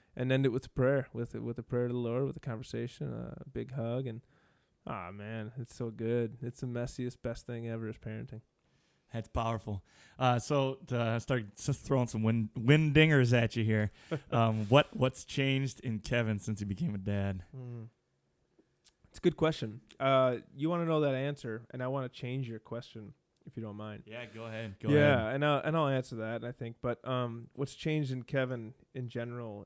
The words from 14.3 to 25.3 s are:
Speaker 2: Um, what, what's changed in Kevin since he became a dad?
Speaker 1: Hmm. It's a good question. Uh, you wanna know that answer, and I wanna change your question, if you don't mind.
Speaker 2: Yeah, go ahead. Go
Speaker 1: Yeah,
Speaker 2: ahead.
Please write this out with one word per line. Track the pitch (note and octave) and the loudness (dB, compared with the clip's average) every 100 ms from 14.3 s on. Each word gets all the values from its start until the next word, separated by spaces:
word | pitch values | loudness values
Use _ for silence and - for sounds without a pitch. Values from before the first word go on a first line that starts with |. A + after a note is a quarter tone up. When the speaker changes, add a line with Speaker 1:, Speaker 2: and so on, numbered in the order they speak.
Speaker 2:
Um, | A#2+ A2+ A2 G#2 | 2 4 2 6
what, | C3+ - | 6 6
what's | - B2+ - | 0 -2 -2
changed | - - C3+ C3+ C3+ - | -6 -2 0 2 -2 -6
in | C3 A2 | -6 -6
Kevin | - A#2+ A2 G2+ | -2 0 0 -2
since | G#2 G2+ | -2 -4
he | G#2 | -4
became | F#2+ E3+ | -2 -2
a | G#2 | -2
dad? | F#2+ G2+ G2 F#2+ - C3+ | -2 -2 -2 -4 -10 -14
Speaker 1:
Hmm. | B2 A#2+ A2+ _ _ _ _ _ _ _ _ _ - _ _ | -12 -12 -14 _ _ _ _ _ _ _ _ _ -20 _ _
It's | - | 0
a | |
good | F3 - | 0 2
question. | D#3+ D#3 A2 A2+ - - | 0 0 -6 -10 -14 -2
Uh, | C3+ C3+ C3 B2 - - | 4 6 4 2 -6 -4
you | D#3 | -2
wanna | F3 E3 | 0 2
know | D#3 | 2
that | D3 C3 | 2 2
answer, | C#3 C#3+ B2 A2 A2+ | -2 -4 -6 -8 -8
and | B2+ | -6
I | B2+ | -4
wanna | C#3 B2+ | -4 -6
change | - B2 C3 B2 | -8 -6 -4 -6
your | A2 | -8
question, | - A#2 - A2+ G#2 - _ _ - | -10 -12 -12 -16 -16 -20 _ _ -16
if | - | -10
you | |
don't | A2 G#2 | -10 -8
mind. | G#2+ G#2 G#2+ | -10 -12 -14
Speaker 2:
Yeah, | A2+ A#2+ | -14 -12
go | A2 A2+ | -12 -10
ahead. | A2 A2 G2 | -8 -8 -4
Go | A2+ | 4
Speaker 1:
Yeah, | D3 D3 C3+ | 8 8 6
Speaker 2:
ahead. | A2 | 2